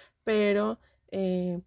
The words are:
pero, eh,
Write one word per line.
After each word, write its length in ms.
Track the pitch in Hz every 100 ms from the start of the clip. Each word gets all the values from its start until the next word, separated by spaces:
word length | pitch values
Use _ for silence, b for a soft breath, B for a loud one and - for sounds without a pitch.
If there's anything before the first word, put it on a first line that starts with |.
| B _
pero, 560 | - 214 208 202 214 233 b b -
eh, 520 | 196 190 185 180 175